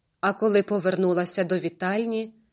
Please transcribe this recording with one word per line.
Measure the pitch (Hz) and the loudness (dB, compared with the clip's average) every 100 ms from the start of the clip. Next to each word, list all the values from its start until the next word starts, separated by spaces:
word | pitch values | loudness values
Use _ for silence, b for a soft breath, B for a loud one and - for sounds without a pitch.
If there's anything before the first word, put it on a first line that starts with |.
| _ _ | _ _
а | 196 | -2
коли | 202 220 202 | 0 2 2
повернулася | 196 202 180 185 185 180 180 - | 2 0 0 2 2 2 0 -2
до | 175 185 | 0 -2
вітальні, | 165 - 185 202 233 220 220 - _ | -4 -6 -4 -2 -2 -4 -6 -12 _